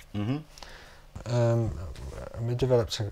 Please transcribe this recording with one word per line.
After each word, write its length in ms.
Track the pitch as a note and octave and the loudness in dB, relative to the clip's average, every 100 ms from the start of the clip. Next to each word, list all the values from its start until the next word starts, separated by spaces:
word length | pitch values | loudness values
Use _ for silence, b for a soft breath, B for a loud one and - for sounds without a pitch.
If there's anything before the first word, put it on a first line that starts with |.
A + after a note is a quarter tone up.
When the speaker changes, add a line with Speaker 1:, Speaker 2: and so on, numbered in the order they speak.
| - | -6
Speaker 1:
Mm-hmm. 240 | G2+ G#2 D3 D#3 B B B B B B - A#2+ | -2 0 -2 -4 B B B B B B -12 -2
Speaker 2:
Um, 380 | A#2+ A#2 A#2 A2 - - - - - - | 2 4 4 2 -2 -6 -8 -10 -10 -10
and 140 | - A#2 | -4 -2
we 80 | B2 | 2
developed 440 | C3 A#2+ G#2 - | 6 6 4 0
a, 120 | G#2 | -4